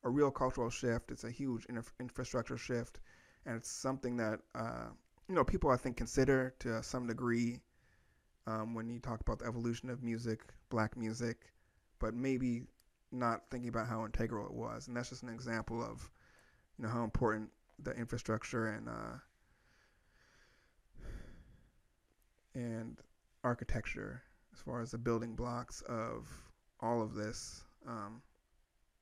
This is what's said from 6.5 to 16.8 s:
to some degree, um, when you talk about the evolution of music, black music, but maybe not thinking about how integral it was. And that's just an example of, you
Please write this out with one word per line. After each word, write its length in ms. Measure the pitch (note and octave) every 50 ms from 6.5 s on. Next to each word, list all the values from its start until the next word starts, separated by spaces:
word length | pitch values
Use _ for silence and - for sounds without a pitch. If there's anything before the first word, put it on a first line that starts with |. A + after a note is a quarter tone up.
| B2+ -
to 220 | - A#2 A2+ A2+
some 240 | A#2 - - B2+ B2
degree, 540 | A#2 A2+ A#2 B2 A#2+ A#2 A#2 A#2+ A#2 A#2+ B2+ _ _ _ _ _ _ _ - _ _ _ _ _ _ _ _ _
um, 260 | A#2 A2 A2 A2 A2+
when 160 | A#2 A2+ A2+ A#2
you 100 | A#2+ A#2+
talk 200 | - B2+ A2+ A2
about 200 | - - A#2 -
the 40 | -
evolution 460 | A#2 A#2 A#2+ A#2 A#2+ A#2 A2+ - B2+
of 120 | B2 B2
music, 380 | B2 A#2 A2+ A2+ A#2+ A#2 A2 A2 - - - - - _
black 260 | - A2+ A2 G#2+ -
music, 560 | B2 A2+ A2 A2+ B2 B2 A#2 A2+ - - - _ _ _ _ _ _ _ _ _ _
but 160 | - A2 A2+
maybe 480 | A#2+ B2+ C3+ C3 B2 B2+ B2 A#2+ A#2+ C3 - - _ _ _ _ _ _ _
not 380 | - B2+ B2 A#2 A#2 - - -
thinking 180 | - B2 A#2+ A#2+
about 180 | A2 A#2 A2
how 200 | A#2 A2+ A2 A2+
integral 400 | G#2+ - - A2+ A2 A2+ G#2 G#2
it 80 | - A2+
was. 340 | A#2 A2+ A2+ A2+ A2+ - B2
And 80 | A#2+
that's 140 | A#2+ A#2+ -
just 120 | C3 -
an 60 | - B2+
example 540 | A2+ A2+ B2+ A#2+ A2+ A2+ G#2+ - A2+ A#2
of, 280 | A#2 A2+ A2+ A#2+ - - - _ - - - - - - _ _ _ _ _
you 60 | -